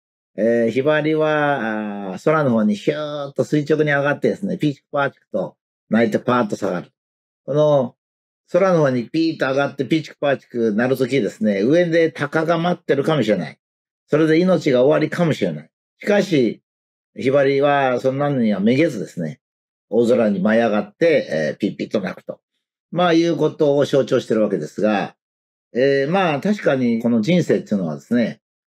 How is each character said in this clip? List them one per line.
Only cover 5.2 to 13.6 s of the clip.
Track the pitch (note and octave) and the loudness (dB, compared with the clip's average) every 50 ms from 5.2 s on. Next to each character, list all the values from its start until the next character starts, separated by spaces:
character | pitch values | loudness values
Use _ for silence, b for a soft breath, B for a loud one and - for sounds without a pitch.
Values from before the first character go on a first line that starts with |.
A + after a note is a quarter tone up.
| _ _ | _ _
と | - G2+ F2 - - _ _ _ _ _ _ _ | -6 -6 -6 -6 -10 _ _ _ _ _ _ _
鳴 | G#2+ A2 A#2 | 0 0 2
い | G#2+ | 2
て | G#2+ A2 | 0 -2
パ | - - B2 B2 | 0 0 0 0
ー | A#2 | 0
ッ | G#2 | -2
と | A2 - | -4 -4
下 | G#2+ F#2 | -4 -4
が | F2+ F2 | -4 -6
る。 | D2+ - _ _ _ _ _ _ _ _ _ _ _ | -8 -12 _ _ _ _ _ _ _ _ _ _ _
こ | - C3+ | -4 0
の | D3+ D3+ D3+ D3 C#3 B2 A#2+ - _ _ _ _ _ _ _ _ _ _ _ | 2 2 4 4 2 2 -2 -6 _ _ _ _ _ _ _ _ _ _ _
空 | - F3 G3 F#3+ F3+ | 0 2 2 4 4
の | E3 | 2
方 | D3+ C3+ | 2 2
に | B2+ B2 A2+ | 0 -2 -4
ピ | - - D#3+ E3 E3 | -4 -2 -2 0 0
ー | D#3 - | -2 -2
ッ | |
と | D3+ C3 | -2 -2
上 | C3+ | 0
が | C#3 C#3+ C#3+ | 0 -2 -2
っ | C#3 | -2
て | - C#3 | -6 -2
ピ | - D#3+ D#3+ D3 | -2 -2 -2 -2
チ | - | -6
ク | - - | -8 -4
パ | - C#3+ C3+ - | 0 0 0 0
チ | - _ | -4 _
ク | - A#2+ A#2 A2+ G#2 | -4 -2 0 0 0
鳴 | G#2 A#2+ B2+ | 0 0 0
る | C3 A#2+ | 0 0
と | C3 A#2+ | 0 0
き | C3 C#3 | 0 -2
で | G#2+ F2+ | -2 -2
す | - - G#2+ | -4 -2 -2
ね、 | G#2+ G2+ G2 G2+ | 0 0 2 2
上 | B2 D3+ F3 F3 | 2 4 2 2
で | E3+ D#3+ E3 E3 D#3+ | 2 2 2 2 0
鷹 | D#3+ - D3+ C3+ - D#3+ E3 | 0 -4 -6 -4 -2 -2 0
が | D#3 E3+ E3 | 0 0 0
待 | E3 F3+ F3+ - | 0 -2 -2 -4
っ | _ | _
て | - D#3+ | -2 -2
る | C#3 C#3 | 0 0
か | D#3+ D#3+ | 0 0
も | D3 A#2 | 0 2
し | G#2+ | 0
れ | G#2 F2+ | 0 -2
な | D#2+ C#2+ | -2 -6
い。 | - - | -12 -18